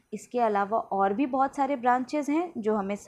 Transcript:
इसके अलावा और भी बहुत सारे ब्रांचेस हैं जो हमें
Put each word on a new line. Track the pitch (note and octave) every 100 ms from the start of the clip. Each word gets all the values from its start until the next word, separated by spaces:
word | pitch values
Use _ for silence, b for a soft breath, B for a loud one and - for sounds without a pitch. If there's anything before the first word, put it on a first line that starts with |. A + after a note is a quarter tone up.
| _
इसके | G#3 - B3
अलावा | A3+ G3+ G3+ A3
और | - G3 G3
भी | G#3 C#4+
बहुत | C4 C4+ C#4
सारे | C4+ C#4
ब्रांचेस | A#3+ B3 B3 D4+ C#4
हैं | D4+ F4 A#3+
जो | G#3+ G#3+
हमें | G3 G3+